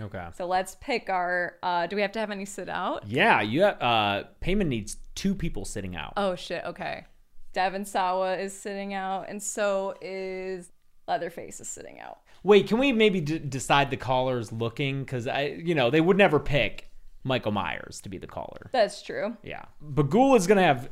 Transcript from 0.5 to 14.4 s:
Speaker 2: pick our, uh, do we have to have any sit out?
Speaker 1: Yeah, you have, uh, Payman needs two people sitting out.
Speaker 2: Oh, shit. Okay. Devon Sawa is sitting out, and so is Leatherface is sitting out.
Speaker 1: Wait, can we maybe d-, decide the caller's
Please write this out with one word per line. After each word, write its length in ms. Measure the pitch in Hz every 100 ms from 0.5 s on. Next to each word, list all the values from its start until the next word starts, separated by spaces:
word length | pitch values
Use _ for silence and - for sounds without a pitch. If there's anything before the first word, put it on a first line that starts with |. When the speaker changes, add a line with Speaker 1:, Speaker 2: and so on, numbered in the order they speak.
| 185 190 -
Speaker 2:
pick 300 | - 233 -
our, 480 | 185 180 180 175 -
uh, 240 | 180 175 170
do 100 | 202
we 60 |
have 100 | 202
to 60 | 226
have 120 | 208
any 140 | 196 196
sit 220 | - 180
out? 380 | 165 196 302 98
Speaker 1:
Yeah, 340 | 127 220 131
you 200 | 107 139
have, 180 | 202 -
uh, 420 | 123 113 104 101 - -
Payman 260 | - 214 170
needs 280 | 117 - - -
two 200 | - 196
people 300 | 196 120 101
sitting 300 | 98 107 92 85
out. 180 | 67 -
Speaker 2:
Oh, 180 | 196
shit. 300 | 175 - 170
Okay. 400 | - 170 151 - - - - - -
Devon 320 | 190 185 190
Sawa 520 | 202 214 185 185 185 180
is 200 | 196 -
sitting 360 | 208 196 196
out, 320 | 196 190 190 -
and 140 | 202
so 520 | - 226 202 196 196 -
is 720 | 180 190 190 185 185 185 175 - _ - -
Leatherface 540 | 170 175 - - -
is 80 | -
sitting 320 | - - 60
out. 200 | 60 - _ -
Speaker 1:
Wait, 240 | 180 202 196
can 120 | 220
we 120 | 277
maybe 300 | 220 214 185
d-, 180 | 147 160
decide 520 | 143 127 - 143 131
the 60 | 127
caller's 540 | 120 127 131 123